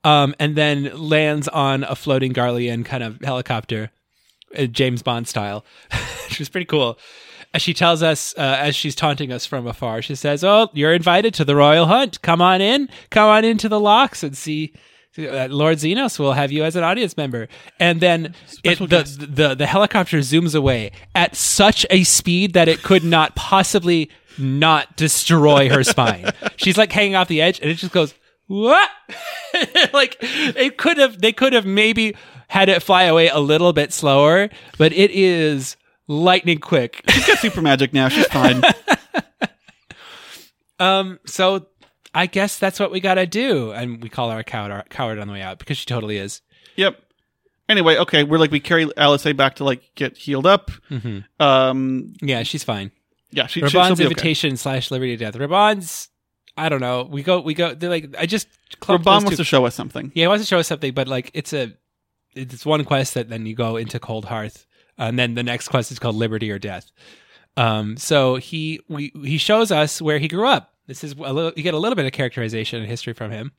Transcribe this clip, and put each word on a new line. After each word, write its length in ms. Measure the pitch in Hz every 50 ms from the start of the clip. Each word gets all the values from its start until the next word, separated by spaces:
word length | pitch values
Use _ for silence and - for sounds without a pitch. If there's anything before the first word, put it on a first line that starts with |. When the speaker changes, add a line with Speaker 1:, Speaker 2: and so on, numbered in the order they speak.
| -
Speaker 1:
um, 300 | 160 151 147 143 139 147 -
and 160 | 147 151 151
then 340 | 151 151 147 147 143 139 139 -
lands 520 | 151 160 151 156 151 156 151 151 151 139 151
on 360 | - 156 139 139 135 135 135
a 100 | - 135
floating 380 | - - 151 135 131 131 131
Garlean 500 | 127 123 123 123 120 120 120 120 117 117 117
kind 200 | - 139 127 120
of 160 | 110 107 -
helicopter, 720 | - 139 127 127 123 - 127 110 - - 117 107 107 104 _ _ _ _ _ _ _ _ _ _ _ _ - -
uh, 60 | 139
James 380 | 120 117 - 135 127 123 117
Bond 260 | - 131 120 117 117 -
style, 360 | - - 101 101 101 110 _ _ _ _ _ _
<laughs> 320 | - 107 - - - - - -
which 100 | - -
was 100 | 147 -
pretty 160 | - 185 175
cool. 320 | - 156 151 131 117 117 _ - - - - - - - - - _ -
Uh, 40 | 160
she 160 | - - 160
tells 280 | - 185 170 170 156
us, 320 | 165 160 156 - - - - -
uh, 180 | 147 135 139 131
as 160 | 143 147 139
she's 200 | - - 151 135
taunting 360 | - - 151 143 139 147 127
us 140 | 127 120 -
from 220 | - - 131 120
afar, 340 | 120 104 - 131 117 110 113
she 140 | 117 - 143
says, 280 | 131 - 147 147 143
"Oh, 280 | 175 190 208 220 226 -
you're 220 | - 143 143 156 170
invited 400 | 175 160 175 175 175 208 226 190
to 100 | - 151
the 100 | 139 143
royal 320 | 143 143 147 151 165 170
hunt. 360 | 160 202 254 277 208 - -
Come 180 | - 175 170 170
on 220 | 175 185 185 185
in. 260 | 196 208 247 285 285 - - - - _
Come 180 | - 220 214 214
on 160 | 214 220 220
into 240 | 226 233 214 - 220
the 100 | 214 214
locks 440 | 208 208 208 233 269 - - -
and 120 | - 147 139
see, 360 | - - 156 151 151 156 151 _ _ _ _ _ _ _ _ _ -
uh, 280 | 156 135 131 135 131 131
Lord 260 | 139 143 151 160 165
Xenos 420 | 151 151 156 190 247 277 226 - -
will 140 | 147 139
have 180 | 131 139 143 135
you 140 | 139 151 151
as 100 | 160 160
an 80 | 180
audience 360 | 165 165 190 233 240 175 - -
member." 280 | 147 135 120 117 113 - - - - - _ _
And 220 | 170 175 170 165
then 240 | 175 180 170 165 160 156 175 - - - - - -
it, 140 | 170 175 -
Speaker 2:
Special 80 | 196
Speaker 1:
the, 120 | 156 165 170
Speaker 2:
guest. 360 | 147 143 139 139 147 143 143
Speaker 1:
the, 180 | 127 156 143 135
the 120 | 127 147
helicopter 520 | - 160 196 208 196 - 208 180 - - 156
zooms 340 | 139 123 147 165 175 165 147
away 380 | 156 135 139 127 117 107 98 - - - - -
at 220 | 175 175 - -
such 480 | - - - - - 202 214 220 - - -
a 120 | 185 196 180
speed 500 | - - - - 180 175 180 196 202 175
that 120 | 185 165 160
it 140 | 160 147
could 220 | - - 196 185 160
not 320 | 170 165 160 156 - _
possibly 760 | - - - 196 196 185 - - 202 170 175 175 165 156 - - _ _ _ - -
not 580 | 135 135 131 143 156 160 160 147 139 _ _
destroy 720 | - 160 151 - - - - 170 160 147 151 147 139 139 127
her 160 | 135 135 131
spine. 460 | - - 139 123 113 104 87 92 101 - - -
Speaker 2:
<laughs> 120 | - -
Speaker 1:
She's, 220 | - - 190 175 208
like, 120 | 220 185
hanging 240 | 156 208 208 202 190
off 120 | 190 180 -
the 140 | 170 151
edge, 180 | 156 175 185 -
and 80 | - 151
it 40 | 165
just 180 | 165 - 180
goes 220 | - 180 160 143 - _ _ _ _ _ _ _
"What?" 380 | 196 202 214 240 302 370 403 - - - _ - - - - - - - 622 - -
<laughs> 380 | 359 285 - - 359 311 -
Like, 240 | - 277 262 254 - _
it 580 | 233 247 269 302 311 269 - 277 262 285 - -
could 180 | - 311 339 294
have, 220 | 277 262 220 180
they 120 | 190 226
could 200 | 220 - 254 269
have 140 | 262 233 196
maybe 480 | 190 190 208 214 220 226 220 220 214 208 - - - - 131 _ _
had 200 | - 196 196 190
it 120 | 190 175
fly 220 | - - 190 180 185
away 240 | 175 160 165 165 170
a 100 | 139 151
little 340 | 143 143 151 160 175 175 160
bit 180 | 151 147 -
slower, 560 | - - 160 143 139 139 143 151 165 190 202 208 - - - - - -
but 140 | 151 160
it 180 | - 175 196 208
is 680 | - 196 190 185 175 170 156 151 147 135 131 - - _ _ _ _ _ _ -
lightning 500 | 147 151 170 180 180 190 - 175 170 151
quick. 440 | - - 175 143 120 117 - - -
<laughs> 60 | -
Speaker 2:
She's 160 | - 269 -
got 120 | - 427 -
super 220 | - 226 - 185
magic 300 | 160 147 135 131 139 131
now. 160 | 147 135 131 131
She's 180 | - - - -
fine. 340 | - 143 127 127 123 127 -
Speaker 1:
<laughs> 60 | 330 - - - - - - - _ - 302 - _ _ _ - - _ _ _ _ _ _ _ _ - _ - - - - - - - - - _ _ _ _ _ _ -
Um, 420 | 185 190 190 196 190 190 185 _ _
so 400 | - - - 185 185 196 196 190 _ _ _ _ _ _ _ _ _ -
I 120 | 156 180
guess 320 | 180 - 196 202 202 - -
that's 220 | 202 196 185 -
what 100 | 202 175
we 100 | 180 185
gotta 260 | 180 196 185 185 185
do. 440 | 170 190 214 254 269 202 139 120 110
And 300 | 104 110 123 123 117 113
we 60 | 117 110
call 220 | - - 123 117
her 80 | 113 110
a 60 | 107
coward, 440 | - - 113 104 101 101 101 - _
coward 280 | - - 131 113 110 104
on 100 | 104 101
the 40 |
way 100 | 101 98
out 160 | 95 92 95 _
because 200 | - - 147 -
she 80 | -
totally 300 | - 120 120 107 104 107
is. 260 | 101 98 101 - - _ _ _ _ _ - _
Speaker 2:
Yep. 220 | - 190 196 - _ _ _ _ _ _ _ _ _ _ _ _ _ _ -
Anyway, 280 | 214 202 170 165 156 -
okay, 260 | - - - 151 147
we're 140 | 143 156 165
like, 120 | 160 147
we 80 | 151 143
carry 260 | - - 175 165 160
Alisaie 500 | 147 - - 147 143 147 139 - 156 143
back 200 | 135 139 135 -
to, 80 | - 139
like, 280 | 139 127 127 _ _ _
get 220 | - 143 127 _
healed 300 | - - 143 143 135 139
up. 240 | 180 196 196 - - - - _ _
Speaker 1:
Mm-hmm. 300 | 143 123 107 120 104 98 104 _ _ _
Speaker 2:
Um, 760 | 151 143 135 131 131 131 127 131 131 131 131 127 - - - -
Speaker 1:
Yeah, 220 | - 139 131 -
she's 220 | 117 - - 151 -
fine. 260 | - 113 101 98 101 _ _ _ _ _ _ _ _
Speaker 2:
yeah, 160 | - 143 117
she, 140 | - - 170
she, 60 | 143
Speaker 1:
Raban's 40 | 143
Speaker 2:
she'll 240 | 143 180 180 185 185
be 80 | 165 160
okay. 60 | 135
Speaker 1:
invitation 460 | 127 - - 165 151 - - 147 131
slash 340 | 120 - 143 135 131 - -
Liberty 240 | 139 127 131 127 120
or 20 |
Death. 200 | 113 117 107 104
Raban's, 720 | 113 143 143 175 196 208 214 214 196 175 165 - - - _ _ _ _ _ _ _ _ _ _
I 120 | - 156 160
don't 120 | 151 135
know. 240 | 127 123 123 127 127 175
We 140 | 147 143
go, 180 | 139 180 180 180
we 140 | 135 156 151
go, 180 | 160 175 165 127
they're 140 | 151 175 175
like, 260 | 175 165 156 139 135 -
I 80 | 170
just 220 | 170 208 214 - _ _ _ _ _ - _
clumped 260 | - - 196 175 160
Speaker 2:
Raban 140 | 196 196 208
Speaker 1:
those 40 | 208
Speaker 2:
wants 100 | 202 175 156
Speaker 1:
two 60 | 165
Speaker 2:
to 40 | -
show 160 | - 135 127
us 100 | 120 -
something. 340 | - 113 - - 123 - 139 _
Speaker 1:
Yeah, 100 | 165 165
he 20 | 175
wants 140 | 202 208 214
to 40 | -
show 100 | 196 175
us 80 | 160
something, 260 | - 165 143 151 139
but, 140 | 127 143 131
like, 240 | 131 135 127 123 -
it's 200 | _ 160 143 -
a, 200 | 156 143 127 113 95 _ _ _ _ _ _ _ _ _ _ _ _
it's 320 | 131 131 123 127 120 -
one 180 | 147 156 151 143
quest 300 | - 151 135 131 - -
that 140 | 127 117 113
then 180 | 113 113 110
you 80 | 110 110
go 220 | 117 120 113 113
into 240 | 113 113 110 - 117
Cold 240 | - - 113 110 104
Hearth, 420 | - 117 110 107 107 - - _ _ _ _ _ _ _ -
and 180 | 123 113 123 123
then 160 | 123 120 117
the 100 | 120 120
next 240 | 120 120 120 - -
quest 240 | - 127 113 -
is 80 | 131 -
called 160 | - 120 107
Liberty 340 | 110 117 110 110 107 117 107
or 80 | 101 98
Death. 320 | 101 104 92 87 - _ _ _ _ - - _ _ _ _ _ _ _ _
Um, 400 | - 120 113 110 107 107 104 110
so 400 | 135 - - 160 143 135 131 127
he, 440 | 131 - - 165 160 156 156 156 - _ _
we, 240 | 160 143 147 - _ 151
he 160 | 139 135 156 151
shows 320 | - - 214 220 226 208
us 320 | 185 151 151 147 - -
where 160 | 165 151 151 147
he 80 | 147
grew 220 | 156 165 185 220 262
up. 220 | 269 - 180 _ _ _ _ -
This 160 | 131 - -
is 80 | 147
a 200 | 139 139 156 135
little, 200 | 135 151 165 165 165
you 60 | 160
get 120 | 147 180 160
a 40 | 151
little 160 | 185 226 247
bit 120 | 190 139
of 60 | 131
characterization 680 | - - 135 120 - 123 117 113 113 113 110 - - 117
and 80 | 110 107
history 240 | 117 117 - 123
from 180 | 113 - 113 107
him. 220 | 110 107 117 139 _